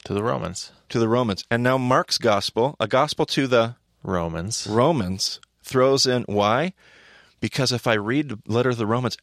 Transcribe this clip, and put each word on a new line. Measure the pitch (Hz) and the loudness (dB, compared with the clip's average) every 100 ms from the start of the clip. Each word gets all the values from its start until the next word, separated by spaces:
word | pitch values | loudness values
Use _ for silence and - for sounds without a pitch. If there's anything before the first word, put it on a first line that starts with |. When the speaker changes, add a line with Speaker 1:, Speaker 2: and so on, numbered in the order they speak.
Speaker 1:
To | - | -6
the | 101 | -4
Romans. | 113 135 85 - - _ - | -2 -4 -6 -10 -14 _ -6
Speaker 2:
To | 120 | 0
the | 113 | 2
Romans. | 120 117 95 - | 2 0 -2 -2
And | 117 | 0
now | 123 131 | 2 0
Mark's | 123 139 - - | 2 2 0 0
gospel, | 113 101 - 110 131 - | 2 2 0 0 -2 0
a | 107 | 0
gospel | 127 147 - 156 | 2 2 0 -2
to | - 135 | 0 2
the | 123 113 123 _ _ | 4 2 -2 _ _
Speaker 1:
Romans. | - 90 85 82 95 117 101 | -4 -2 -2 -4 -6 -6 -2
Speaker 2:
Romans, | 110 139 156 92 95 - - _ _ | 2 2 2 -2 -4 -6 -8 _ _
throws | - 131 131 135 131 | -4 2 4 4 2
in, | 123 | 0
why? | - 101 101 120 175 - _ - - - _ - | 0 0 2 2 -2 -8 _ -20 -20 -20 _ -8
Because | 113 - 123 | -6 -2 -2
if | 120 123 | 0 0
I | |
read | 110 104 139 147 | 0 0 -2 -4
the | 107 - | -8 -4
letter | 113 127 | 0 0
to | 117 | 0
the | 107 | 0
Romans, | 120 123 - | 0 -2 -4